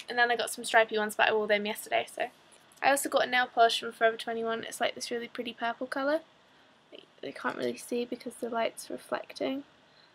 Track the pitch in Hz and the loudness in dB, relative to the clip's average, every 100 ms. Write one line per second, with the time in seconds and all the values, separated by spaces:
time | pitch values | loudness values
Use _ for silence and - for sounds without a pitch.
0 | - 247 240 233 - - 233 233 220 214 | -4 2 4 2 -2 -4 4 4 6 2
1 | 214 214 - 220 214 208 208 220 - - | 0 4 4 4 2 0 0 -6 -2 -2
2 | - - 240 - - - - - - 277 | -2 -6 -8 -8 -20 -20 -20 0 2 4
3 | 302 277 247 247 254 - 233 - 233 - | 2 0 2 2 2 6 6 4 -4 2
4 | 226 226 - 226 226 226 - - 240 - | 2 2 -4 -4 -2 -4 -6 -2 -2 -2
5 | - 240 233 - 233 233 233 233 254 277 | -6 -6 -6 -8 -8 -4 -6 -4 -6 -2
6 | 277 311 - _ _ _ _ _ _ - | 0 0 -4 _ _ _ _ _ _ -20
7 | - _ - - - - 247 240 - 240 | -20 _ -12 -6 -6 -2 -2 -4 -4 -4
8 | 240 247 247 - 233 233 226 - - - | -4 -6 -10 -8 -4 -2 -2 -4 -12 -12
9 | - - - - 277 269 - _ _ _ | -6 -6 -6 -6 -4 -4 -8 _ _ _
10 | _ | _